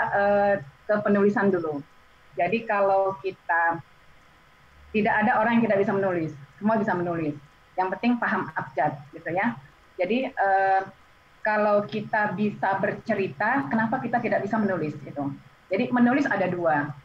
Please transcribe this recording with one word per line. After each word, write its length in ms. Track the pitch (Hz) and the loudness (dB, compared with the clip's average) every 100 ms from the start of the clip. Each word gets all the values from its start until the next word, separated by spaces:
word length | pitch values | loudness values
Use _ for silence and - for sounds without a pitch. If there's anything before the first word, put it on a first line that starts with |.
| - | 2
eh, 420 | 202 202 202 202 202 - - | 2 2 4 4 2 -2 -20
ke 160 | - 208 | -2 0
penulisan 480 | 208 202 202 202 202 | 2 4 4 4 2
dulu. 320 | 180 160 147 135 - - _ - | 0 -2 -6 -10 -20 -20 _ -20
Jadi 320 | - - 226 226 | -4 -2 -2 -2
kalau 480 | 202 196 196 190 185 | 0 2 2 0 -2
kita, 560 | 190 180 - 170 170 170 - - - - - - _ _ - - - | -8 -10 -2 0 0 -2 -8 -20 -20 -20 -20 -20 _ _ -20 -20 -4
tidak 240 | 214 226 | 0 2
ada 240 | 214 214 214 | 2 2 2
orang 180 | 220 233 | 2 2
yang 140 | 226 | 2
tidak 80 | 196 | 2
bisa 160 | 202 | 2
menulis, 400 | 196 196 175 156 - - - | 0 0 -2 -4 -8 -20 -4
semua 160 | 208 | 0
bisa 160 | 226 202 | 0 0
menulis. 480 | 180 175 170 156 147 - _ _ - | 0 -2 -2 -4 -6 -14 _ _ -4
Yang 100 | - 285 | -2 0
penting 220 | 240 240 | 0 0
paham 320 | 202 220 143 - | 0 -2 -4 -8
abjad, 400 | 180 - 151 143 - | -8 -2 -2 -2 -14
gitu 160 | 165 165 | -14 -6
ya. 240 | 170 226 233 - - _ | -2 -2 -4 -14 -20 _
Jadi, 320 | - 180 233 262 | -6 -2 0 -2
eh, 540 | - 196 190 190 190 190 - - - _ - - | 0 2 4 4 2 0 -12 -20 -20 _ -8 -2
kalau 400 | 214 208 208 202 | 0 4 2 0
kita 480 | 220 208 220 208 | -6 -2 0 0
bisa 480 | 180 208 202 196 190 | 0 -2 0 -2 0
bercerita, 880 | 196 - - 202 190 - 208 269 277 | -2 -4 -4 -2 -2 -2 -2 0 0
kenapa 320 | 226 226 254 | 0 0 -2
kita 160 | 247 240 | -2 -2
tidak 240 | 220 185 | 0 -2
bisa 160 | 196 220 | 0 0
menulis 400 | 202 185 151 143 - | 0 0 -4 -8 -12
gitu. 240 | 143 143 139 - _ _ | -8 -8 -8 -16 _ _
Jadi 240 | 190 247 | -2 0
menulis 320 | 247 240 277 285 | 2 4 4 0
ada 240 | 202 185 | 0 0
dua. 400 | 180 170 147 143 - | 0 0 0 -2 -8